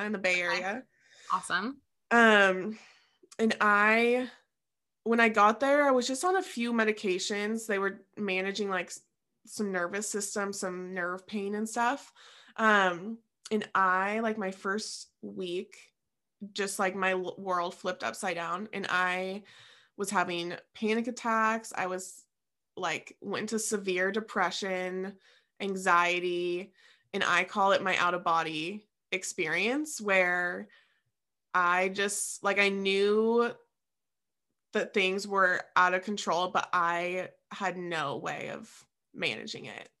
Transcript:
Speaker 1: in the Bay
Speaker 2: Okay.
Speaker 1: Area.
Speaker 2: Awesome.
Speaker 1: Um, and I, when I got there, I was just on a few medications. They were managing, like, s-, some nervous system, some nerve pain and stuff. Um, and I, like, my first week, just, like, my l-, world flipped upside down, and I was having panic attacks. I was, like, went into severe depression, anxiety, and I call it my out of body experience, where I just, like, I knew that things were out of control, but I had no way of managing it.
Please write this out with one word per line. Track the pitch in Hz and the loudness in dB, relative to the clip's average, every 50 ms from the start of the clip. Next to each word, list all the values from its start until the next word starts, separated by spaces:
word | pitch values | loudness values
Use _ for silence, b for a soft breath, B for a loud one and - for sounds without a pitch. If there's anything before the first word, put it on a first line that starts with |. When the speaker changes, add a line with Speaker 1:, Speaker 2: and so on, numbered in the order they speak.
| 202 | -4
Speaker 1:
in | 208 | -4
the | 214 | -4
Bay | 190 190 185 180 | -2 0 0 0
Speaker 2:
Okay. | 180 | 2
Speaker 1:
Area. | 175 175 175 180 180 196 214 262 - b b b b b b b b - | 0 0 -2 -2 -2 -4 -6 -6 -10 b b b b b b b b -4
Speaker 2:
Awesome. | 180 185 - - 170 180 202 254 277 - _ _ _ _ _ - | -4 -4 -2 -2 -2 -2 -2 -4 -6 -10 _ _ _ _ _ 2
Speaker 1:
Um, | 233 233 233 220 214 202 196 190 185 185 185 214 220 B B B B B B B B B - _ - - | 6 6 8 8 8 8 6 4 4 0 -2 -6 -8 B B B B B B B B B -20 _ -4 0
and | 226 220 - - | 0 0 2 2
I, | 208 208 208 202 208 214 220 233 233 240 240 254 254 233 B B _ _ _ _ _ _ _ _ _ _ _ _ - | 4 4 6 6 6 6 4 4 4 4 2 2 0 -4 B B _ _ _ _ _ _ _ _ _ _ _ _ -2
when | 220 233 233 | 2 4 4
I | 226 220 | 4 6
got | 214 208 202 214 226 220 | 6 6 6 6 6 4
there, | 277 277 285 294 285 | 2 4 4 6 6
I | 277 | 6
was | 262 247 240 | 4 4 2
just | 254 262 269 349 | 0 -2 0 0
on | 370 370 | 2 2
a | 381 - | 2 0
few | - - 233 233 240 233 | -2 -4 -4 -2 0 2
medications. | 226 220 214 214 - 226 190 180 185 - - 208 202 208 214 226 220 - | 2 2 2 0 0 0 -2 -2 0 -2 -4 -2 -2 -2 -2 -4 -4 -2
They | - 208 190 | -2 -2 0
were | 196 196 196 - - _ _ | 0 -2 -2 -6 -12 _ _
managing, | - 208 190 185 185 190 196 196 214 202 196 | -6 -4 -2 -2 -2 -2 -2 -4 -4 -4 -2
like, | 190 180 180 | -2 -2 -4
s-, | - - - - _ _ _ _ _ _ _ _ | -6 -10 -16 -18 _ _ _ _ _ _ _ _
some | - - - 214 196 | -12 -8 -6 -4 -2
nervous | 185 180 175 175 196 202 214 - | -2 -2 -2 -2 -4 -4 -6 -4
system, | - 202 208 - - 208 202 202 196 | -4 -6 -6 -4 -4 -4 -4 -4 -6
some | - 202 185 180 185 185 180 190 | -6 -6 -6 -6 -8 -8 -8 -6
nerve | 185 175 180 180 185 - | -6 -4 -4 -6 -8 -8
pain | - 214 208 196 196 208 | -8 -6 -6 -4 -4 -4
and | 208 220 214 | -4 -4 -4
stuff. | - 240 233 240 277 277 - - B B B B B B B B B | -2 -2 0 0 -2 -4 -8 -16 B B B B B B B B B
Um, | - 226 220 208 202 190 185 175 170 185 220 226 226 _ _ _ _ - - | 2 4 6 6 6 4 4 2 -2 -6 -10 -12 -12 _ _ _ _ -6 -4
and | 214 214 - - - | -2 -2 -2 0 2
I, | 190 190 185 185 185 190 202 214 226 | 4 4 4 4 2 2 0 0 0
like, | 233 220 214 | -2 -2 -2
my | 220 190 190 | -2 -4 -6
first | 196 - - 196 196 220 - - - - - - _ _ | -6 -6 -4 -4 -4 -4 -4 -8 -10 -14 -16 -18 _ _
week, | 220 202 202 196 185 175 175 185 220 - - - - _ _ _ _ _ _ _ _ _ _ _ 208 196 - | -16 -12 -10 -8 -6 -6 -6 -6 -8 -8 -14 -20 -20 _ _ _ _ _ _ _ _ _ _ _ -16 -10 -6
just, | 208 220 202 - - | -4 -4 -4 -2 -2
like, | 196 185 185 | -2 -2 0
my | 196 190 190 185 | 0 0 0 0
l-, | 185 180 175 - - | 0 -2 -6 -8 -8
world | 196 190 180 175 175 180 175 | -4 -2 -2 0 -2 -4 -6
flipped | - - 185 185 - - | -6 -6 -6 -6 -4 -4
upside | 226 - - 214 185 170 | -6 -4 -4 -4 -4 -4
down, | 170 165 165 175 185 214 - - | -4 -4 -4 -4 -6 -6 -8 -8
and | 202 - - | -6 -4 -2
I | - 180 180 180 180 185 185 190 190 208 208 B B B B B B B B B B | 0 0 2 0 0 -2 -4 -6 -6 -8 -12 B B B B B B B B B B
was | - 202 185 | -8 -6 -2
having | 208 185 175 180 175 170 170 175 170 - - _ - | 0 0 0 0 -2 -4 -6 -6 -8 -10 -14 _ -8
panic | - 226 214 220 233 233 | -4 -2 0 0 0 -2
attacks. | 254 233 - - 233 220 220 220 220 226 226 226 - - | -4 -6 -4 -2 0 0 2 2 2 0 -2 -6 -8 -6
I | - 185 | -6 -4
was, | 185 185 185 185 - - - - _ _ _ _ _ _ _ _ _ _ | -4 -6 -8 -10 -12 -16 -20 -20 _ _ _ _ _ _ _ _ _ _
like, | 180 180 165 156 131 - - - _ | -6 -4 -4 -4 -4 -6 -12 -18 _
went | - 208 185 - 214 | -8 -6 -4 -4 -4
into | 220 226 214 | -2 -4 -4
severe | 220 - 220 196 196 190 180 180 185 196 | -2 -2 -4 -2 -2 -2 0 0 0 0
depression, | 202 220 220 - - 208 180 175 190 - 208 190 185 180 180 180 185 185 185 202 196 b b b b b b b b - | 0 -2 -4 -4 -2 0 0 0 -2 -4 -4 -4 -4 -4 -4 -4 -4 -6 -6 -8 -10 b b b b b b b b -8
anxiety, | 202 196 190 190 185 190 175 170 175 175 180 180 180 180 175 175 175 175 175 175 196 b b b b b b b b _ - | -6 -6 -6 -2 2 4 4 4 4 4 2 0 0 -2 -2 -2 -2 -2 -4 -4 -6 b b b b b b b b _ -4
and | 196 - | -2 0
I | - 175 175 180 | 2 2 2 2
call | 185 - 208 196 196 196 | 0 0 2 4 4 4
it | - 190 | 4 2
my | 185 180 | 2 0
out | - 175 175 180 | 2 2 2 0
of | 175 175 | 0 0
body | 175 165 165 160 160 160 151 160 175 208 214 - _ _ _ _ _ | 0 0 0 0 -2 -4 -4 -6 -6 -8 -10 -12 _ _ _ _ _
experience, | 190 185 - - - - 165 156 160 175 196 226 262 302 302 302 - - | -6 -6 -6 -6 -4 -4 -2 0 0 0 0 0 0 0 -2 -4 -8 -6
where | 214 202 190 185 180 180 180 175 180 175 180 196 214 b b b b b b b b b _ _ _ _ _ _ _ _ - | 0 2 4 4 4 4 2 0 0 -2 -4 -6 -10 b b b b b b b b b _ _ _ _ _ _ _ _ 0
I | 180 175 175 180 180 190 196 | 2 4 4 4 4 2 0
just, | 190 202 196 202 202 - - - - - - | 0 0 -2 0 -2 -4 -6 -6 -6 -4 -2
like, | 202 202 202 | 0 2 4
I | 202 196 | 4 2
knew | 196 196 196 196 196 196 202 208 208 220 226 226 233 233 233 240 - - _ _ _ _ _ _ _ _ _ _ _ _ _ _ _ _ _ _ _ _ _ _ - | 2 2 2 2 2 4 4 4 4 4 4 4 4 4 2 2 -2 -8 _ _ _ _ _ _ _ _ _ _ _ _ _ _ _ _ _ _ _ _ _ _ -2
that | 214 180 - - | -2 -2 0 0
things | 208 190 185 190 202 190 | 2 2 2 0 -2 -2
were | 202 196 196 185 180 180 - - - - | 0 2 4 4 4 4 0 -4 0 2
out | 180 180 180 185 | 4 4 6 4
of | 185 185 | 2 0
control, | 214 208 196 - 202 165 170 180 185 | -4 -6 -4 -2 0 0 0 0 0
but | - 185 - - - | 0 -2 0 0 0
I | 180 170 170 175 170 175 180 185 185 180 - - _ _ - | 0 2 2 0 0 -2 -2 -4 -4 -6 -8 -12 _ _ -16
had | 202 - 202 185 180 | -8 -6 -4 -4 -4
no | 185 175 170 170 160 147 139 120 | -4 -6 -4 -4 -4 -2 -4 -4
way | 113 - - 147 - - 127 | -6 -6 -6 -8 -6 -8 -10
of | - - 220 - - - - _ _ _ _ _ - | -10 -12 -14 -18 -20 -20 -20 _ _ _ _ _ -10
managing | - 175 139 107 110 110 110 - - - | -6 -6 -4 -4 -6 -8 -12 -12 -12 -14
it. | 113 101 - - - _ _ | -14 -14 -16 -16 -18 _ _